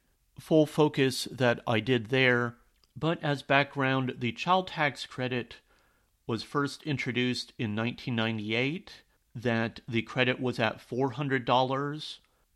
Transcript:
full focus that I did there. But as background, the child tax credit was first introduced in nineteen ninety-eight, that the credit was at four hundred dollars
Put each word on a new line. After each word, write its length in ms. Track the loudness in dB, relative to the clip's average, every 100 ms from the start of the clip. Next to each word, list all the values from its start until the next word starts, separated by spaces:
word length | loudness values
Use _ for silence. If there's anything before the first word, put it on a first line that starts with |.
| _ _ _ -14
full 280 | 2 4 4
focus 640 | 4 2 4 2 0 -6
that 300 | 0 2 2 0
I 140 | 0
did 280 | 2 0 2
there. 500 | 2 4 4 0 -6 _ _ _ -4
But 280 | -2 -2
as 180 | -2 -2
background, 720 | 2 2 2 0 0 2 0 -2
the 140 | -4
child 340 | -2 2 2 2
tax 380 | -2 -2 -2 -10
credit 520 | -6 -4 -2 -6 -12 _ _ _ _ _ _ -4
was 160 | -4
first 400 | -2 -2 -2 -4
introduced 720 | -6 -4 -2 0 0 0 -6 -6
in 160 | -4
nineteen 420 | -2 -4 -4 -4 -2
ninety-eight, 880 | 0 -2 -2 -2 -2 -4 -10 -20 _ _ _
that 460 | -6 0 0 0 -4 -4
the 140 | -2
credit 400 | -2 0 0 0
was 180 | -2 0
at 220 | -2 -2
four 300 | -6 -2 -2
hundred 340 | -2 -2 -2 2
dollars 760 | 2 2 -2 -4 -8 -12 -14 _ _ _